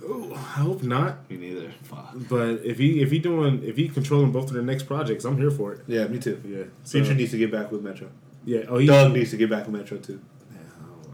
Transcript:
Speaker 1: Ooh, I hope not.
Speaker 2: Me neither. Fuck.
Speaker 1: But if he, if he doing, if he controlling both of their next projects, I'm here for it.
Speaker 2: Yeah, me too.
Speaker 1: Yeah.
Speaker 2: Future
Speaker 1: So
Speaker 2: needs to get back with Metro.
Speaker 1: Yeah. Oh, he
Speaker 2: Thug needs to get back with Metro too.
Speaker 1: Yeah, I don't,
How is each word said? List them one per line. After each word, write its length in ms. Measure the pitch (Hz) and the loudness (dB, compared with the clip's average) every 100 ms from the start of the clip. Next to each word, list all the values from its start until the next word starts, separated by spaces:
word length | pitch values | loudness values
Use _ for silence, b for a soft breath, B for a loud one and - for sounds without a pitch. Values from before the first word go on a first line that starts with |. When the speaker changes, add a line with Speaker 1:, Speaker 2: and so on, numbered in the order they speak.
Speaker 1:
Ooh, 300 | 180 - 196 | -10 -8 -8
I 40 | 139 | -10
hope 460 | 127 139 151 185 | -8 -2 -2 -2
not. 460 | 127 127 180 - - | -2 0 0 -4 -12
Speaker 2:
Me 80 | 90 | -12
neither. 340 | 90 90 82 - | -10 -10 -12 -16
Fuck. 300 | - - - 127 120 | -18 -18 -16 -12 -4
Speaker 1:
But 320 | 123 117 113 110 | 0 0 -2 -4
if 120 | 117 | 2
he, 240 | 139 156 | 2 4
if 80 | 135 | 2
he 100 | 160 | 2
doing, 440 | 175 165 147 123 | 0 2 2 0
if 140 | 110 113 | -2 -2
he 100 | 160 | -2
controlling 460 | - 120 143 135 | -2 0 4 4
both 140 | 120 135 | 2 -4
of 40 | |
their 100 | 123 | -4
next 200 | 123 139 | -4 -4
projects, 400 | - 143 123 107 | -4 -4 -2 -4
I'm 140 | 120 135 | -2 0
here 120 | 143 | 0
for 200 | 139 101 | 0 -4
it. 60 | - - | -8 -4
Speaker 2:
Yeah, 200 | 113 107 | -2 -2
me 120 | 120 | -2
too. 220 | 120 98 101 | -4 -6 -8
Speaker 1:
Yeah. 180 | 95 92 - | -10 -12 -14
Speaker 2:
Future 220 | - 143 139 | -4 0 2
Speaker 1:
So 20 | |
Speaker 2:
needs 180 | 135 117 | 2 0
to 60 | 110 | 0
get 160 | 110 | 0
back 180 | 107 104 | 0 -4
with 100 | 104 | -8
Metro. 240 | 101 92 95 - - - | -8 -12 -16 -20 -20 -14
Speaker 1:
Yeah. 200 | - 117 110 | -4 -4 0
Oh, 120 | 123 | 4
he 80 | 143 | 8
Speaker 2:
Thug 260 | 139 135 | 10 10
needs 160 | 123 113 | 6 0
to 60 | 110 | 2
get 120 | 110 | 2
back 160 | 107 110 | 0 -4
with 100 | 104 | -8
Metro 220 | - 101 | -8 -12
too. 220 | - 98 - - - | -12 -16 -16 -20 -20
Speaker 1:
Yeah, 60 | - | -20
I 240 | - - | -20 -20
don't, 300 | - - - | -20 -20 -20